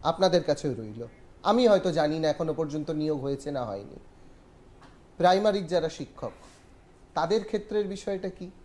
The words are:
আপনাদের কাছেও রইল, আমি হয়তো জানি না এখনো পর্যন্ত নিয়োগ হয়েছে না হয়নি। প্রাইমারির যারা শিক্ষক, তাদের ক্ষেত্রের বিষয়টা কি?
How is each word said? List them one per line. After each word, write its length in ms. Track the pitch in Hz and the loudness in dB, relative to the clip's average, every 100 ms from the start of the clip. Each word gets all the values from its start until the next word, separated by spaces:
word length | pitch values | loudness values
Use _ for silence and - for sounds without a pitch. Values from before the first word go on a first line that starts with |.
আপনাদের 400 | 156 165 185 175 | -2 2 4 4
কাছেও 280 | 156 143 151 | 2 -2 -2
রইল, 340 | 117 110 107 117 - - - | -6 -8 -12 -14 -16 -20 -4
আমি 260 | 190 226 247 | 2 6 6
হয়তো 240 | 196 180 | 6 4
জানি 260 | 160 151 160 | 2 0 2
না 100 | 156 | 0
এখনো 260 | 147 160 | 0 -2
পর্যন্ত 360 | 156 156 151 151 | -2 -2 -4 -4
নিয়োগ 280 | 156 151 151 | -2 -2 -2
হয়েছে 300 | 135 139 147 | -2 -4 -4
না 140 | 139 | -6
হয়নি। 340 | 117 101 101 - - - - - - - - - - - - - | -6 -8 -10 -18 -20 -20 -20 -20 -20 -20 -20 -20 -20 -20 -20 2
প্রাইমারির 500 | 185 190 214 196 165 | 4 6 2 0 -2
যারা 220 | 175 156 | -2 -2
শিক্ষক, 420 | - 139 - 120 - - - - - - - - | -6 -14 -10 -12 -12 -20 -20 -20 -20 -20 -20 -8
তাদের 300 | - 170 214 | -4 0 0
ক্ষেত্রের 420 | - 208 208 208 202 | 0 -6 -2 -4 -2
বিষয়টা 400 | 196 - 196 185 | -6 -6 -6 -6
কি? 220 | - 180 - | -10 -16 -16